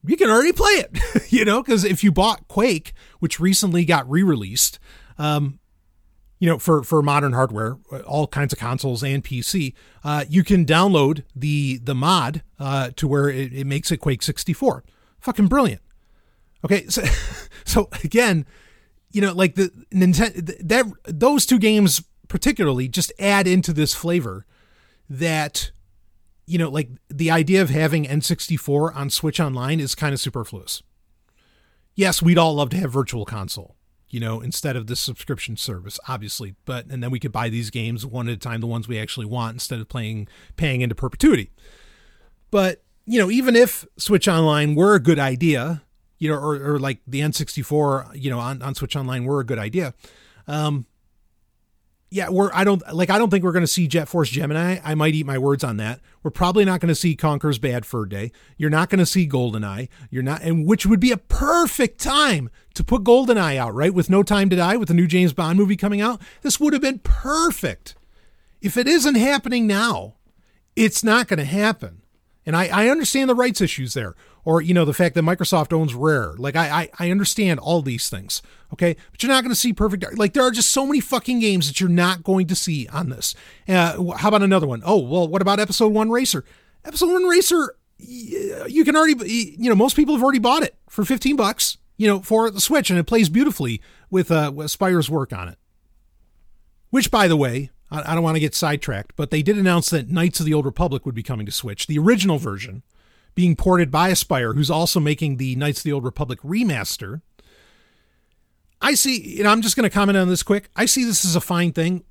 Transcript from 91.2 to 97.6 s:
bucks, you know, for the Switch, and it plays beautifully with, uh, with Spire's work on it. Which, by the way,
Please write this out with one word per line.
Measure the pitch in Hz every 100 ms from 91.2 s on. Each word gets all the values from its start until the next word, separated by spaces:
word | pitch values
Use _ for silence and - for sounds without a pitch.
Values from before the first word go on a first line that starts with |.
| 262
bucks, | 277 208 - - - _ -
you | 214
know, | 196
for | 190 220 226
the | 196
Switch, | - 302 190
and | 180
it | 160
plays | 233 180
beautifully | 185 285 - 123 110 - _ _
with, | 185 -
uh, | 160 147
with | 143 151
Spire's | - 190 180 131
work | 156 131
on | - 87
it. | - _ _ _ _ _ _ _ _ - - _ _ _
Which, | 262 -
by | 226 190
the | 156
way, | 131 123